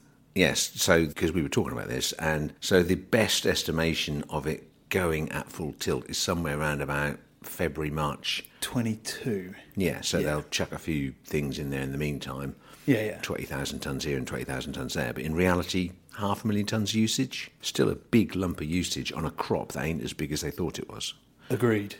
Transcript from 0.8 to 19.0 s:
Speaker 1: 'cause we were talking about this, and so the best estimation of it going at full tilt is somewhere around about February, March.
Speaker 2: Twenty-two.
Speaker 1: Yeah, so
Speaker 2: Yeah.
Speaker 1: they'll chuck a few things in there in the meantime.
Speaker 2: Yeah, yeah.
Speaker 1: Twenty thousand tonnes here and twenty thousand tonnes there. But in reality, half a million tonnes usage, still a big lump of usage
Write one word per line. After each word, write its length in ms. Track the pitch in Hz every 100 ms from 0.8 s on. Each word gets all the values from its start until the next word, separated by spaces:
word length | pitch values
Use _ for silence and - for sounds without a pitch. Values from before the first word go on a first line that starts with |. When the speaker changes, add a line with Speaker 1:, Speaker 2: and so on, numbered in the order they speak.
| - 85 80
Speaker 1:
'cause 260 | - 85
we 100 | 85
were 60 | 71
talking 240 | - 71
about 140 | 60 50
this, 240 | 64 -
and 380 | - 78 76 76 -
so 200 | - 95
the 140 | 87 90
best 500 | - 117 104 - -
estimation 760 | 82 - 80 82 80 - 73 -
of 160 | 76 71
it 200 | - - _ -
going 420 | 95 87 78 -
at 200 | 73 -
full 220 | - 76 -
tilt 320 | - 69 -
is 80 | -
somewhere 400 | - 85 80 73
around 220 | 76 71
about 380 | 71 71 73 - - -
February, 480 | - - 82 76 76
March. 520 | 76 73 - - - - -
Speaker 2:
Twenty-two. 920 | - 127 113 110 - - 135 101 90 - - -
Speaker 1:
Yeah, 260 | 87 -
so 160 | - 85
Speaker 2:
Yeah. 60 | 71
Speaker 1:
they'll 180 | 73 -
chuck 220 | - 80
a 60 | 76
few 340 | - 76 69 - -
things 340 | 78 71 67
in 100 | 69
there 120 | 69
in 100 | 67
the 60 | 69
meantime. 580 | 76 67 67 65 69 - - - -
Speaker 2:
Yeah, 160 | 117
yeah. 140 | 107 -
Speaker 1:
Twenty 220 | - -
thousand 380 | - 69 69 71
tonnes 220 | 69 67
here 140 | 73 67
and 80 | 64
twenty 200 | 65 62
thousand 300 | 65 64 67
tonnes 180 | 64
there. 180 | - 62
But 100 | -
in 100 | 73 80
reality, 560 | 92 90 87 92 90 - - -
half 260 | 101 98
a 40 | 110
million 180 | 104 101
tonnes 280 | 110 101
usage, 580 | 110 110 - 131 - - -
still 280 | - - 58
a 60 | -
big 400 | - 120 78 90
lump 260 | 92 76
of 60 | 76
usage 440 | 90 82 -